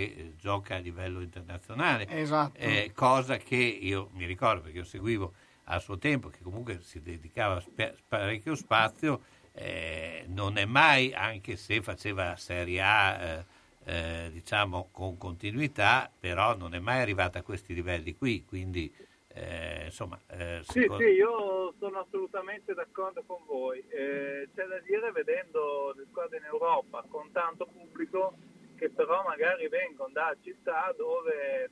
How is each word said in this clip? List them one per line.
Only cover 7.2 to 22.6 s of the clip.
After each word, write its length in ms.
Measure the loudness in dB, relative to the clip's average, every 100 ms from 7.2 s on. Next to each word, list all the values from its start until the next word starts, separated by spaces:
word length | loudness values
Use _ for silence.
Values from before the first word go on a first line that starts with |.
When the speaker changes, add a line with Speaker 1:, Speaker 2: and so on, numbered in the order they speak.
| -10 -2 0 0
Speaker 1:
spe-, 360 | -4 -4 -4 -4 -4
parecchio 460 | 0 0 -2 -4
spazio, 680 | -6 2 4 4 2 0 0 -4 -20 -20
eh, 720 | -12 -8 -6 -4 -6 -6 -8 -8
non 300 | -2 -2 0
è 80 | 2
mai, 460 | 6 8 8 6 2
anche 400 | -4 -4 -8 -8
se 240 | -2 -2
faceva 540 | 0 -6 -4 -2 -2 -2
Serie 460 | -4 -4 -2 0
A, 400 | 4 6 6 2
eh, 240 | -4 -6 -8 -18 _ _ -6
eh, 440 | -4 -2 -4 -6
diciamo, 560 | -10 -2 2 2 0 -6
con 240 | -6 -6 -6
continuità, 920 | -8 -6 -6 -2 -2 4 6 6 2 _
però 380 | -2 2 4 2
non 180 | -2
è 60 | -4
mai 220 | 0 2
arrivata 380 | 2 2 0 0
a 20 |
questi 320 | -8 -8 -6
livelli 420 | -6 -2 -2 -4 -2
qui, 280 | 0 0 -2
quindi... 440 | -6 -4 -4 -6 -8 -20 _ _
Eh, 480 | -12 -10 -8 -6 -8 -10
insomma, 300 | -10 -10 -10 _
eh, 340 | -8 -6 -6
Speaker 3:
Sì, 180 | -4 2
Speaker 1:
secondo 200 | 2 6
Speaker 3:
sì, 60 | 6
io 640 | 8 6 4 0 0 -2 -4
sono 200 | -6 -6
assolutamente 760 | -6 -4 -4 -6 -8 -10